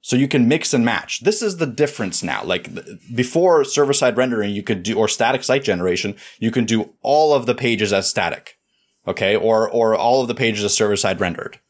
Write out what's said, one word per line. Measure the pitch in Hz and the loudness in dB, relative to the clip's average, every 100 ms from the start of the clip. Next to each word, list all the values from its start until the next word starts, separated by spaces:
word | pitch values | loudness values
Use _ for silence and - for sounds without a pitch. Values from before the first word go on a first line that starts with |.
So | - 127 | 0 0
you | 139 | 2
can | 143 117 | 2 2
mix | 160 - | 2 0
and | 135 | 0
match. | 117 101 - - | 2 0 -4 -4
This | 143 214 | -2 0
is | 220 180 | -4 -4
the | 156 | -6
difference | 110 147 - 98 - | 0 -2 -2 -6 -4
now. | 87 57 | -4 -6
Like, | 80 90 - | -4 -4 -6
th-, | - - - - 117 | -16 -14 -20 -10 -4
before | 123 160 180 165 | 0 2 4 4
server | 135 - 143 | 2 2 2
side | 139 127 110 | 4 2 2
rendering, | 127 117 101 | 0 0 -2
you | 101 | -4
could | 98 101 | -4 -4
do, | 90 107 | -2 0
or | 107 | 0
static | - 117 131 | 2 0 0
site | - 135 | 0 0
generation, | 135 90 90 87 104 101 - - | 0 -2 0 -2 -4 -8 -18 -4
you | 113 | -2
can | 120 110 | -2 0
do | 113 104 _ | -2 -2 _
all | - 147 156 | 0 4 4
of | 143 117 | 2 0
the | 117 | -2
pages | 127 110 104 | 0 0 2
as | 98 98 | 0 0
static. | - 87 67 - _ _ _ _ _ - | -2 -4 -4 -14 _ _ _ _ _ -8
Okay. | 92 98 107 | -2 0 2
Or, | 110 110 110 | 2 2 2
or | 117 113 113 | 2 2 2
all | 117 131 | 2 2
of | 120 | 0
the | 117 | 0
pages | 117 104 | -2 0
as | 104 | -2
server | - 104 101 | 0 0 0
side | 98 92 | 0 0
rendered. | 92 82 - - _ | -4 -4 -12 -16 _